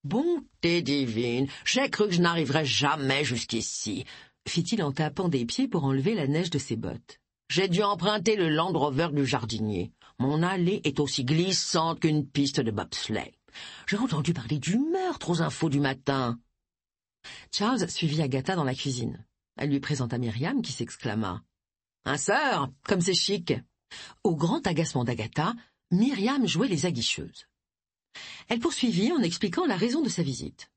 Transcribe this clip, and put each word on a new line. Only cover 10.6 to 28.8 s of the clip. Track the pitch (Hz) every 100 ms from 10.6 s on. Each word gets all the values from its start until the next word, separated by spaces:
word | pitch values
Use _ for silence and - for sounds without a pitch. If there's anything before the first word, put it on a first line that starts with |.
| 175 208
est | 156 139
aussi | 143 139
glissante | 123 160 190 180 - 175 165 165
qu'une | 160 151 139
piste | 143 139 147
de | 113
bobsleigh. | 101 87 - - 107 62 _ _ - - - -
J'ai | 202
entendu | 247 151 156
parler | 170 113 151
du | 156 220
meurtre | 311 381 370 - -
aux | 170
infos | 156 - 160
du | 139
matin. » | 143 135 - 135 120 117 _ _ _ _ _ _ _ _ - - -
Charles | - 208 262 175
suivit | - 165 151
Agatha | 143 131 131
dans | 185
la | 135
cuisine. | 131 139 123 117 - - _ _ -
Elle | 147
lui | 139
présenta | 139 147 120 123
Myriam, | 120 107 165 269
qui | -
s'exclama : « | - 120 - 120 104 101 87 _ _ _ _ _ _
Un | - 143
sœur, | - 233 285 185 139 -
comme | - 202
c'est | 175
chic. » | 180 - 196 - 117 - _ _ - - -
Au | -
grand | 160 165 311
agacement | 196 160 165 135
d'Agatha, | 120 120 110 - 170 233 - _ _
Myriam | 175 247 233 214 277 208
jouait | 156 254
les | 160 127
aguicheuses. | 120 110 - - - - _ _ _ _ _ _ - - - -
Elle | 233
poursuivit | 320 -